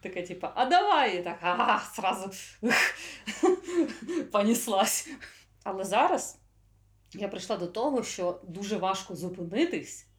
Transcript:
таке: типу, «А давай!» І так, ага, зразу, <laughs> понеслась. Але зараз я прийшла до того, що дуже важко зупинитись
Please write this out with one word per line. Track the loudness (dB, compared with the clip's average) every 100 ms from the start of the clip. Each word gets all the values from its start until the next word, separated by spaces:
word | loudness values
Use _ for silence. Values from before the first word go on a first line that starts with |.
таке: | -8 -8
типу, | -8 -6 -6
«А | 0 4
давай!» | 6 6 4 4 0
І |
так, | -4 -2
ага, | 0 2 4 2 0
зразу, | -2 -2 -2 -6 -10 -16 -4
<laughs> | 2 4 2 0 -12 -12 -12 2 4 4 0 0 0 -2 -6 -4 0
понеслась. | 2 4 2 2 2 2 2 -4 -14 -16 -20 -20 _
Але | -8 -6
зараз | 0 4 4 4 -2 -14 _ _ _ _ _ _ _
я | -8 -6
прийшла | -6 -4 -2
до | -2
того, | -2 0 0
що | -2 -2 -4 -4 -10
дуже | -8 -4 0
важко | 0 0 -4 -8
зупинитись | -8 -6 -4 -2 0 -2 -8 -16 -20